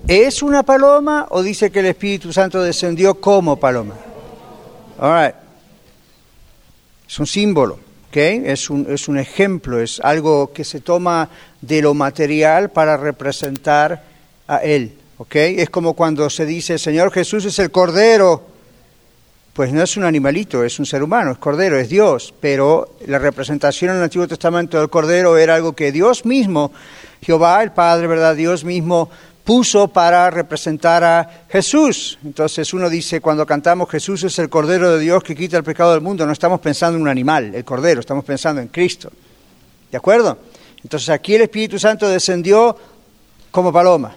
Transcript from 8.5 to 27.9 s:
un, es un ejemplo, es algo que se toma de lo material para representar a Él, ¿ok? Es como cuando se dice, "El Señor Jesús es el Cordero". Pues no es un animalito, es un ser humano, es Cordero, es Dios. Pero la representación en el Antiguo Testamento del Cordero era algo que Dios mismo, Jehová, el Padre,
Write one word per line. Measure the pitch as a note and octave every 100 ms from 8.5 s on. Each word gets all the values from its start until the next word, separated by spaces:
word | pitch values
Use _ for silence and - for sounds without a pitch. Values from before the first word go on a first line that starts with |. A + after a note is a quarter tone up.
| C#3 -
un, | C#3+ C3+
es | C#3+ -
un | C#3
ejemplo, | C3 - G3 F3+ C3+ A#2+
es | A2+ -
algo | C#3 D#3 D3+ D3 C#3
que | -
se | D3+ D3
toma | D3 F3 F3 E3 D#3 - - _
de | B2 D#3
lo | D3
material | D3 C#3 C3+ D3 D3+ D#3 E3 G3+
para | D#3+ D#3 D3
representar | D3 C#3+ C3+ C3+ C#3+ C3+ D#3 D3 D3+ E3+ - _ _ _ -
a | D3
Él, | D3+ D3 A2 - _ -
¿ok? | A#2+ D3+
Es | D#3+ F#3 E3
como | F#3 E3+
cuando | D#3 D#3+ D3+ D3
se | - D#3
dice, | E3 -
"El | E3
Señor | D#3+ D#3 F#3
Jesús | F#3 E3+ G#3+
es | G3 F3+
el | F3+
Cordero". | F#3 F3+ E3+ A3 A3+ F#3 D#3+ - _ _ _ _ _ _ _ _ _ _
Pues | - C3
no | D3
es | F3 G#3
un |
animalito, | F3+ D#3 C#3 D#3+ G#3+ B2+
es | A#2+ -
un |
ser | C#3+ C#3+
humano, | D3+ A#3+ D#3+
es | B2
Cordero, | D3 D3 F#3+ C#3
es | A#2+
Dios. | F#3 G#3 B2 - -
Pero | D3 C#3 C#3 D#3+ - - -
la | C#3
representación | C#3 C3+ C3+ D3 C#3+ - F3+
en | F#3
el |
Antiguo | E3+ F3+ F3
Testamento | E3 E3+ F3 E3 E3
del | D3+
Cordero | E3+ D#3 F3 F3+ E3
era | D#3+
algo | E3 E3
que | D3 D3
Dios | D3 G#3 A#3+ A3+
mismo, | C4+ G3+ D#3+ C#3+ - - - - _
Jehová, | - D#3+ E3+ F#3+
el | A3
Padre, | E3 E3+